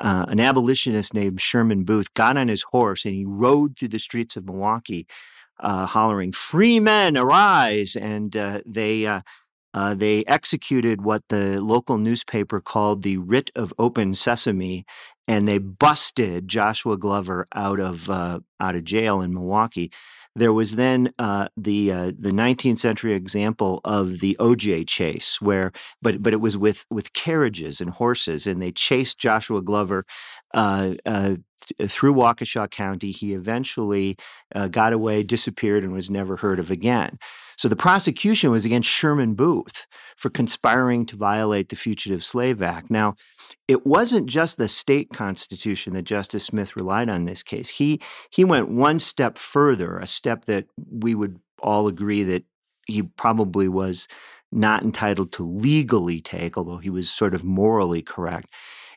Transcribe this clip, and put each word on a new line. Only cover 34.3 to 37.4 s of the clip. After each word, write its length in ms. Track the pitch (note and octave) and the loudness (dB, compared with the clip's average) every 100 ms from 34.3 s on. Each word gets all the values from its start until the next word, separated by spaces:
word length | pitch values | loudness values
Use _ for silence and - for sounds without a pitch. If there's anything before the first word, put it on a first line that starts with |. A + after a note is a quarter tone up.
| - - | -20 -12
uh, 140 | G2+ G2 | -6 -2
got 260 | F2 A2 | 2 2
away, 280 | A2+ A2 G#2+ | 2 0 0
disappeared, 600 | G2+ A#2 - G2 A2 G#2 | 0 -2 -2 -2 0 2
and 80 | F#2+ | 0
was 180 | F#2 F#2 | -4 -4
never 280 | G2+ F#2+ F#2 | -4 -4 -4
heard 200 | G#2 F#2 | -2 -2
of 120 | E2+ | -2
again. 480 | F#2 A2 A#2+ D2+ - - - | -2 0 0 -2 -8 -18 -20